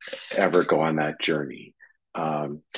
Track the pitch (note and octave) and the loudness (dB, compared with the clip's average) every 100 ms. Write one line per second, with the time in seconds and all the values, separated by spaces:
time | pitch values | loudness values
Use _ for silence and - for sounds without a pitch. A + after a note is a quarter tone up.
0 | - - - - F#2 F2 E2 D#2 D#2+ D#2 | -14 -12 -4 0 4 4 4 4 4 2
1 | D2+ D2+ - D#2 C#2 B1 - _ - _ | 0 -2 -2 0 -4 -10 -16 _ -20 _
2 | _ F2 D#2+ D2+ D2 D2+ _ | _ -6 -2 -2 -4 -8 _